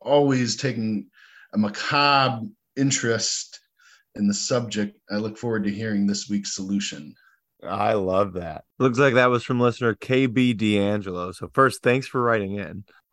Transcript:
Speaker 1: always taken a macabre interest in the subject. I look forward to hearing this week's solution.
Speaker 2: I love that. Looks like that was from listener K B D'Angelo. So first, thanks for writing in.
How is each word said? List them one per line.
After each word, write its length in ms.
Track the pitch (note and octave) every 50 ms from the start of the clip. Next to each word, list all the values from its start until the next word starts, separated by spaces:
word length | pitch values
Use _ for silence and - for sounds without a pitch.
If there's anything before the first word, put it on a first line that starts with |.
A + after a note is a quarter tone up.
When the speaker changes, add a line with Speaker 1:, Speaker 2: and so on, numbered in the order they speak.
Speaker 1:
always 540 | - A#2+ C#3+ D3 C#3+ C#3 C3+ B2+ B2 A2+ G#2
taken 560 | - - B2+ G2+ A2 A2 A2 G#2+ G2+ G2+ - _ _ - - - - - _ -
a 60 | G#2+
macabre 880 | G#2+ G#2 G#2 - - - D3+ C#3+ C#3+ C#3+ C#3+ C#3 C3+ B2+ A#2+ A2+ A2 - - _ _ _ _
interest 840 | C3+ C#3 C#3 C3+ - - A#2 A2+ A2 - - - - - - - - _ _ _ _ _ - - _ _ _ _ -
in 120 | G#2 G2+
the 40 | G2+
subject. 640 | - - - C3 B2 A#2+ A2 G#2 G#2+ G2+ G2+ - _ _ _
I 60 | G2+ G#2
look 200 | A2 A2 G#2+ -
forward 280 | - A#2+ A2+ A2 G2
to 40 | G2+
hearing 380 | G2+ G#2 A2+ A2 G#2 G2+ G2+ G2+
this 220 | G2 G2+ - -
week's 260 | G2+ G2+ G2 - -
solution. 580 | - G2 F#2+ G2+ G2 G2 - - D2 D2+ D2+ - _ _ _ _ _ _ _ _ _
Speaker 2:
I 320 | - - F#2+ G2+ G#2 A2 A2+
love 380 | G#2 F#2+ F#2 F#2 F#2+ G#2 G2 F2
that. 300 | F2+ E2+ D#2+ D#2 D#2+ - _ _ -
Looks 180 | B2 C3 A#2 B2
like 180 | C#3+ C#3 A#2
that 140 | B2+ B2+ B2
was 140 | B2 A#2 -
from 160 | - B2+ A#2+
listener 340 | B2 A#2+ A2+ - B2 A#2 G#2+
K 320 | - - - B2+ C3 C3+ B2+
B 260 | G#2+ C3 B2+ B2 A#2
D'Angelo. 800 | F#2+ A2 G#2+ G#2 G2+ G2 G2+ G#2 G#2 F#2+ G2 F2+ F2 F2 F#2 F#2
So 160 | - - F2 -
first, 300 | C3+ C3+ C3 - - -
thanks 240 | B2 A#2+ C3+ C3+ -
for 140 | - C3
writing 340 | A#2+ A#2 A#2 A2 G2 F#2+ G2+
in. 300 | G2+ G2 D#2 F2+ G#2 G#2 - _ _ _ _